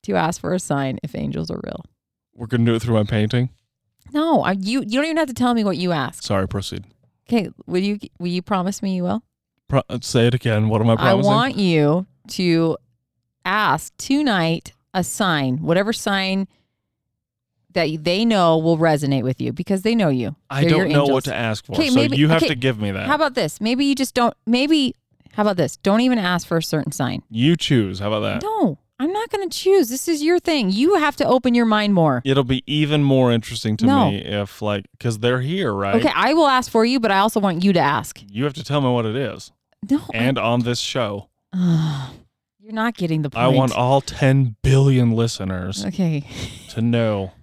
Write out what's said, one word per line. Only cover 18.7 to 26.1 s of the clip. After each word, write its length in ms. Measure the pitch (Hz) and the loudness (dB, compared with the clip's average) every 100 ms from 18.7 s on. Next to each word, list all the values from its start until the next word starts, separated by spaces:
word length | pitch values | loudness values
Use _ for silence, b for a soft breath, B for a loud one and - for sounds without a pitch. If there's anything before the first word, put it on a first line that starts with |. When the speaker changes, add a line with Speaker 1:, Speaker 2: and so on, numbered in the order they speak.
| 165 | 2
Speaker 1:
resonate 440 | 165 147 143 135 | 2 2 0 0
with 180 | 123 131 | -2 -4
you 120 | 123 | -6
because 300 | 123 175 190 | -6 -4 -2
they 120 | 214 | 0
know 140 | 233 175 | 0 2
you. 260 | 127 113 - _ | 0 -4 -8 _
Speaker 2:
I 120 | 139 | 0
Speaker 1:
They're 80 | 170 | 2
Speaker 2:
don't 80 | 160 | 2
Speaker 1:
your 100 | 190 | 4
Speaker 2:
know 140 | 147 | 2
what 40 | 143 | 4
Speaker 1:
angels. 160 | 131 | 2
Speaker 2:
to 100 | 131 | 0
ask 300 | - 117 107 - | -4 -4 -4 -4
for, 60 | |
Speaker 1:
Okay, 140 | - 302 | -2 2
Speaker 2:
so 40 | |
Speaker 1:
maybe, 220 | 254 - 262 | 2 2 4
Speaker 2:
you 120 | 151 | 4
have 100 | 165 | 4
Speaker 1:
okay, 60 | 165 | 2
Speaker 2:
to 60 | 135 | 0
give 240 | 131 110 | -2 0
me 100 | 104 | -4
that. 160 | 95 156 | -2 -2
Speaker 1:
how 80 | |
about 200 | - 302 | 0 0
this? 260 | 247 160 - | 0 -4 -2
Maybe 240 | 214 254 | -2 0
you 100 | 277 | 0
just 200 | 269 262 | 0 -2
don't, 200 | - 233 - - | 0 0 -2 0
maybe, 480 | 240 285 320 262 - _ _ _ | 0 4 2 0 -6 _ _ _
how 100 | - | -2
about 140 | 208 180 | 0 0
this? 200 | 147 - | -2 -2
Don't 220 | 196 214 | 0 2
even 180 | 254 | 2